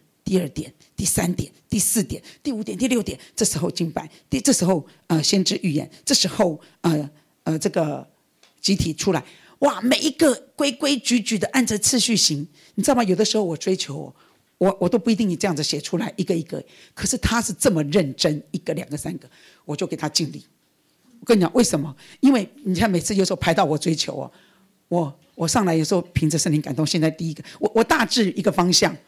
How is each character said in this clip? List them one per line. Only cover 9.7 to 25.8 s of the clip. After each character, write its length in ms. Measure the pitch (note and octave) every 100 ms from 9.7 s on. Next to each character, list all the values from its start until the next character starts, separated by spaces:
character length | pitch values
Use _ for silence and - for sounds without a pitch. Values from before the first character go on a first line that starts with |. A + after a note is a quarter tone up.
| G3
每 160 | A#3 A#3
一 140 | D4+
个 200 | - D4+ A#3+ - -
规 160 | C#4+
规 240 | - C#4+ C#4
矩 200 | - A#3+
矩 200 | F#3+ G#3+
的 80 | -
按 180 | C4 A#3
着 100 | G#3
次 200 | - B3+
序 160 | A#3+ G#3+
行。 320 | - D3 - _ - -
你 80 |
知 60 | F#3+
道 40 |
吗？ 100 | B3 G#3
有 100 | F3
的 100 | G#3+
时 100 | G#3+
候 80 |
我 140 | F3+ D#3
追 180 | F#3+ F#3+
求， 380 | - C#3+ C#3 - _ _ _ -
我， 180 | F#3+ F#3+
我 80 | F3
都 120 | G#3+
不 100 | A#3
一 60 | G#3+
定 200 | G#3 E3
这 120 | G3
样 80 | D3+
子 80 |
写 180 | D3 D3
出 160 | - E3+
来， 160 | G#3 -
一 60 |
个 120 | F#3 F3
一 80 |
个。 200 | - - - - -
可 140 | - -
是 100 | B3
他 240 | - A#3
是 100 | -
这 200 | E3+ C4+
么 120 | E3 C#3+
认 300 | F#3+ C#3 -
真， 240 | D#3+ D3+ -
一 80 | -
个、 160 | - D3+
两 120 | -
个、 60 | D3
三 160 | D#3 D#3+
个， 100 | - - - _ -
我 100 | D3
就 120 | E3
给 100 | D#3
他 100 | D3+
敬 240 | - D#3
礼。 140 | - - _ _ _ _ _ _ -
我 60 | -
跟 100 | A3
你 60 |
讲， 100 | E3+ B3+
为 80 |
什 160 | A3 D#3
么？ 160 | D#3+ - - -
因 120 | C4
为 160 | B3+ F#3 -
你 120 | G3 F3+
看， 120 | G#3+
每 120 | F3
次 160 | - G3
有 100 | F#3
时 60 |
候 60 | F3+
排 180 | F3 D#3+
到 100 | D3+
我 100 | D3+
追 200 | E3 D#3
求 260 | - C#3
哦， 100 | - - _ _ _ _ -
我， 300 | F3 D3 - _
我 140 | - E3
上 180 | A#3 F#3
来 100 |
有 80 | D#3+